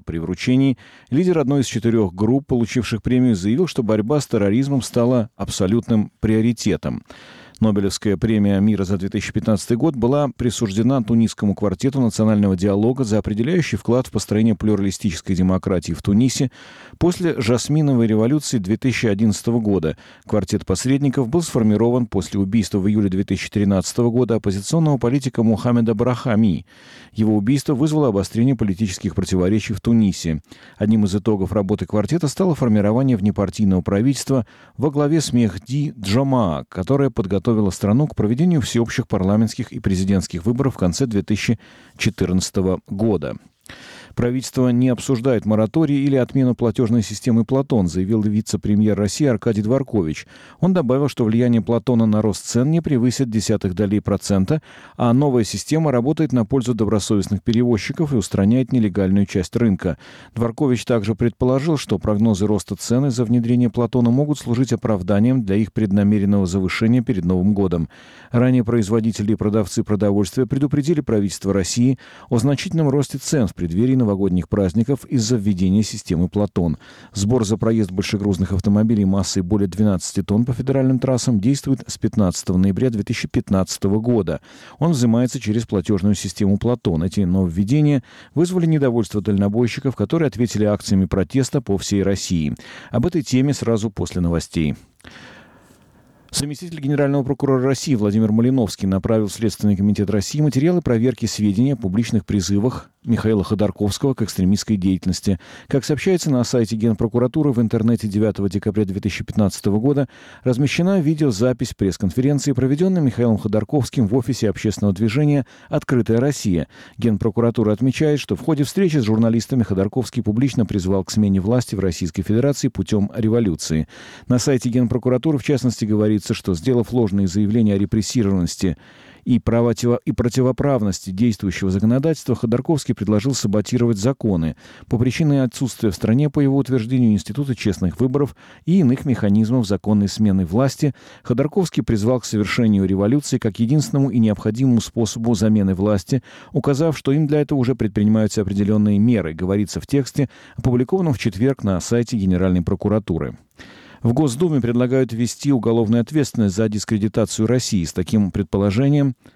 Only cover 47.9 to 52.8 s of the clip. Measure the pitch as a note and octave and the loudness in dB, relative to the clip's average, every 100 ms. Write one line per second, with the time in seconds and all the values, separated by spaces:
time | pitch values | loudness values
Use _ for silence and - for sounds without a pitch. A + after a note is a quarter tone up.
47.9 | E2+ F#2+ A2+ G#2+ G#2+ G#2+ F#2+ G#2 G#2 G#2+ | 0 0 0 0 -2 -2 -4 0 2 2
48.9 | G2 G2+ - D3 A2 A#2+ G#2 G#2+ C3+ C3 | 2 -2 0 0 0 0 0 0 0 0
49.9 | G#2+ D#2+ D2 - - - - F3 F3+ B2+ | -2 -2 -4 -10 -20 -18 -4 0 2 2
50.9 | C3 C#3+ - A2+ A2+ B2 A#2 G#2+ A#2 - | 0 0 0 0 2 2 2 0 -2 0
51.9 | A#2+ A2+ G#2+ G#2+ F#2 - A#2+ C3 E3 | 2 2 2 0 -4 -4 -2 0 0